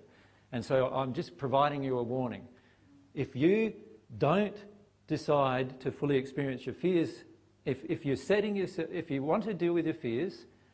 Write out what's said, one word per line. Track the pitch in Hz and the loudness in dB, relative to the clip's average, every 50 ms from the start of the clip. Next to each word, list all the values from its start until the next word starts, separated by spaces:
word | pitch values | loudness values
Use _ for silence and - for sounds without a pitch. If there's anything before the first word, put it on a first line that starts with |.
| - - - - - - _ _ _ - | -12 -20 -20 -20 -20 -20 _ _ _ -8
And | - 120 110 | -6 -6 -2
so | - 139 131 127 131 - | 2 2 2 2 2 0
I'm | 135 135 131 120 | -2 -2 -2 -2
just | 151 170 - - | -6 -6 -8 -8
providing | - 143 127 127 139 143 147 143 143 135 | -6 -2 2 4 4 4 4 2 -2 -2
you | 131 127 | -2 -2
a | 123 120 | -2 -2
warning. | 113 123 131 127 120 104 95 90 - - - _ _ _ _ _ _ - - _ _ - | -2 -2 -2 -2 -4 -6 -8 -12 -16 -20 -20 _ _ _ _ _ _ -20 -20 _ _ -6
If | 151 127 - - | -6 -6 -4 0
you | 127 147 175 202 220 226 214 202 - - - - - _ - 120 | 2 4 4 4 4 2 0 -2 -8 -16 -20 -20 -20 _ -12 -4
don't | 101 139 139 165 196 208 196 - - - - - - - _ _ _ _ | 0 2 4 4 4 2 0 -2 -10 -16 -18 -20 -20 -20 _ _ _ _
decide | - 156 143 - - 147 143 139 135 127 127 131 131 - - | -4 -4 -2 0 2 4 4 4 4 2 0 0 -2 -4 -6
to | - 139 | -6 -6
fully | 123 - 147 143 143 | -4 -2 0 2 2
experience | 131 131 135 - 143 143 135 127 123 - | 2 2 0 -4 -4 -4 -2 -4 -6 -6
your | 127 110 | -8 -6
fears, | - - 180 185 170 156 117 - - - - - - _ _ _ _ - | -2 0 2 4 2 2 0 -2 -10 -16 -20 -20 -20 _ _ _ _ -4
if, | 151 127 - - | -4 -4 -4 -2
if | - 165 - - | -4 -4 -2 0
you're | 139 131 | -2 -2
setting | 127 - - 190 214 202 214 202 | 0 2 2 2 2 2 2 0
yourse-, | 196 185 - - - 160 - | 0 -2 -2 -2 -4 -4 -4
if | - 175 - - | -4 -6 -4 -2
you | 139 139 131 | -2 -2 0
want | 151 175 220 180 | 2 2 2 0
to | 220 208 | -2 -2
deal | 160 175 170 170 | 0 0 2 2
with | 170 160 | 2 2
your | 160 160 | 0 -2
fears | - - 120 113 123 170 196 - - - - - _ _ _ | -2 -2 -2 -2 -2 -2 -4 -6 -10 -18 -20 -20 _ _ _